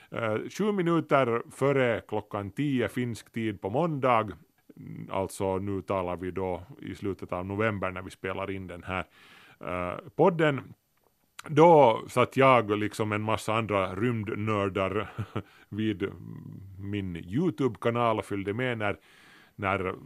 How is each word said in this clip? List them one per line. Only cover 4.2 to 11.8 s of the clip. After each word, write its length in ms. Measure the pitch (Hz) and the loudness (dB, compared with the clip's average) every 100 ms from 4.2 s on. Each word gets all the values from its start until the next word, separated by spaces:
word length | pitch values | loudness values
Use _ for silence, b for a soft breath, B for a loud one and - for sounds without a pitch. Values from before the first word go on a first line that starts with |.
| 104 - _ _ _ - 101 107 110 | 2 -8 _ _ _ -20 -16 -14 -8
alltså 480 | 98 92 - 98 95 | -4 -4 -2 -2 -2
nu 240 | 101 95 | -2 -6
talar 340 | 90 98 90 87 | -2 -2 -2 -4
vi 140 | 92 | -6
då 320 | 87 92 87 92 - | -4 -4 -6 -10 -14
i 160 | - | -12
slutet 380 | 87 101 90 95 | -8 -6 -6 -6
av 140 | 90 92 | -6 -4
november 440 | 101 110 98 92 | -2 -2 -2 -6
när 120 | 92 | -6
vi 80 | 92 | -12
spelar 400 | - 95 95 98 | -10 -8 -6 -6
in 160 | 95 90 | -8 -10
den 160 | 90 | -12
här, 220 | 95 92 - B B B B B | -6 -6 -6 B B B B B
eh, 380 | - 90 90 - - - | -8 -6 -4 -8 -8 2
podden, 580 | 180 160 151 131 95 - _ _ _ _ _ - - | 2 4 0 0 -8 -20 _ _ _ _ _ -18 0
då 580 | 143 170 156 | 8 10 12